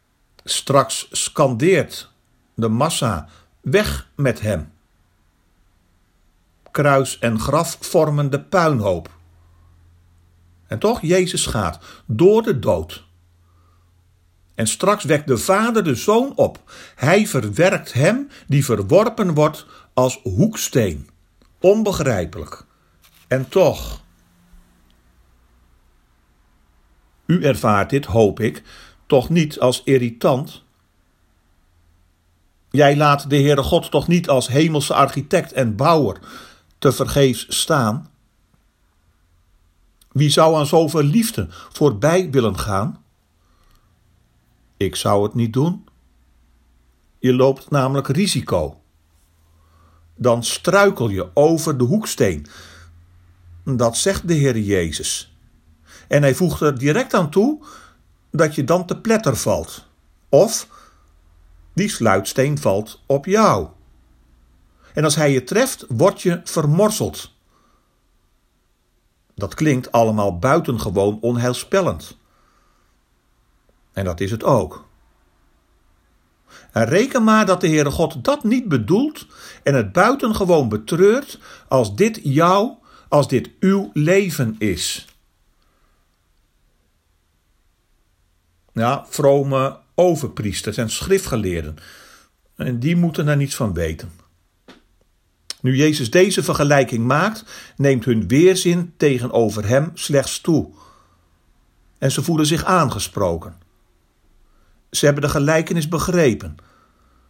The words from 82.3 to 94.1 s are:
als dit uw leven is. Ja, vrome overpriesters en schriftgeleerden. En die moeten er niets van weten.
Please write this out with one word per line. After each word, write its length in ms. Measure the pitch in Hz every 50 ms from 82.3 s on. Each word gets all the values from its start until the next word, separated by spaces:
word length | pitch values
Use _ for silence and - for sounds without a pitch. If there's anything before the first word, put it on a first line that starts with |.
| 131 151 165 175 185 202 214 269 - _ _ _ - - _ -
als 200 | 139 147 135 120
dit 220 | 139 117 - - _ -
uw 300 | - 185 196 196 190 -
leven 640 | - 151 151 160 185 196 208 180 147 - 127 110 110 -
is. 480 | 107 107 87 76 - - - - - _ _ _ _ _ _ _ _ _ _ _ _ _ _ _ _ _ _ _ _ _ _ _ _ _ _ _ _ _ _ _ _ _ _ _ _ _ _ _ _ _ _ _ _ _ _ _ _ _ _ _ _ _ _ _ _ _ _ _ _ _ _ _ _ _ _ _ _ _ _ _ _ _
Ja, 340 | - 113 113 123 139 131 - -
vrome 680 | - - 143 139 139 143 139 139 135 135 135 135 131 - _ _ -
overpriesters 800 | - 175 180 165 - - 107 - - 107 101 90 - - 110 104
en 140 | - 117 110
schriftgeleerden. 880 | - - - - 190 190 - - 139 113 98 92 87 82 76 76 76 - - - - - - - - _ _ _ _ _ _ _ _
En 240 | - - 147 123 117
die 180 | 123 160 170
moeten 320 | 175 175 165 151 - 156 147
er 80 | 147
niets 200 | 143 139 131 -
van 160 | - 123 104
weten. 380 | 87 85 85 80 80 - - -